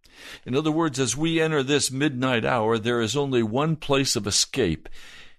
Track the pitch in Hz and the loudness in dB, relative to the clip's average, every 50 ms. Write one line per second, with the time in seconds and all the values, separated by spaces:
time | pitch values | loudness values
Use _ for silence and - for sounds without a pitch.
0 | _ - - - - - - - - - 123 143 156 156 151 160 165 160 123 131 | _ -20 -20 -20 -20 -18 -18 -14 -6 -2 -2 0 0 0 2 0 0 0 0 -2
1 | 135 113 - 143 156 165 160 165 160 160 160 143 131 135 147 135 120 - 127 135 | -2 -2 -2 -2 0 0 0 2 0 2 0 0 2 2 2 2 2 0 -2 0
2 | 147 156 135 120 131 131 127 113 110 139 131 120 107 110 117 113 101 123 120 120 | 0 0 0 0 0 0 0 2 2 2 2 2 2 2 0 0 0 0 0 0
3 | 113 104 107 143 143 139 131 120 113 107 107 131 151 160 160 - - - 139 135 | 0 0 0 -2 0 2 2 2 2 2 0 0 0 0 0 -2 0 0 2 2
4 | 135 - - 123 101 107 - - - - - 135 110 85 80 - - - - - | 2 0 -2 -2 -2 0 0 0 0 0 0 0 2 2 0 -2 -6 -12 -14 -14
5 | - - - - - - - | -16 -16 -20 -20 -20 -20 -20